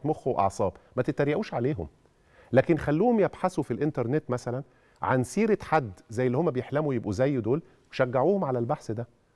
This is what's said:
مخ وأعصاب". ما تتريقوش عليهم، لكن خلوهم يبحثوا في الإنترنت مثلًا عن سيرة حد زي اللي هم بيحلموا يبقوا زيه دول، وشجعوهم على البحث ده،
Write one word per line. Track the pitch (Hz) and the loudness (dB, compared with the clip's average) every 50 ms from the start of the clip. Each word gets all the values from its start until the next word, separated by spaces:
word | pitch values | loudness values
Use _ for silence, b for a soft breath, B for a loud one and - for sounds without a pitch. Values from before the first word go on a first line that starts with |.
| - | -4
مخ | 147 156 - - 135 | -4 -4 -2 -2 -2
وأعصاب". | 117 - 98 98 - - 107 92 - b b b b | 0 2 0 0 0 0 -2 -2 -2 b b b b
ما | 123 127 | -2 -2
تتريقوش | - 143 - 143 143 147 180 220 - - | -2 0 0 0 0 0 -2 -4 -4 -4
عليهم، | 131 117 135 151 101 82 76 - _ _ _ b b b b b b b b | -2 -2 0 -2 -2 -6 -10 -12 _ _ _ b b b b b b b b
لكن | - 135 127 - 170 151 | 4 4 6 6 2 0
خلوهم | - - 147 156 208 247 240 220 | 2 0 0 2 2 2 4 2
يبحثوا | 180 143 - - - 185 - - 143 | 2 0 0 -2 -2 -2 -2 -2 -4
في | - | -4
الإنترنت | 120 107 147 156 - - 120 113 135 156 - - | -2 -2 -2 -2 -2 -2 -2 0 -2 -2 -2 -2
مثلًا | 123 123 - 123 117 131 143 b b b b b b b | -4 -4 -4 -6 -6 -6 -8 b b b b b b b
عن | - 95 127 131 123 | 0 2 2 2 2
سيرة | - - 196 220 214 208 - | 0 0 0 2 2 2 0
حد | - - - 156 139 107 90 - - - | 0 2 2 2 2 0 -6 -14 -16 -8
زي | 107 110 127 131 | -4 0 0 2
اللي | 120 131 | 2 2
هم | 175 165 | 0 0
بيحلموا | 123 127 120 - 131 143 156 147 135 | 0 -2 -4 -2 -2 -2 0 0 -2
يبقوا | 117 87 104 | -2 -2 -2
زيه | 104 98 127 143 147 127 | 0 0 0 2 0 0
دول، | 101 107 127 160 b b b b b b | 0 0 -2 -2 b b b b b b
وشجعوهم | - - 131 123 123 131 127 165 202 196 180 | -2 -2 0 0 2 2 2 2 2 0 0
على | 139 127 123 | -2 -2 -2
البحث | 120 117 147 - - - | -2 -2 -4 -4 -4 -6
ده، | 110 110 117 - _ _ _ _ _ | -8 -8 -8 -10 _ _ _ _ _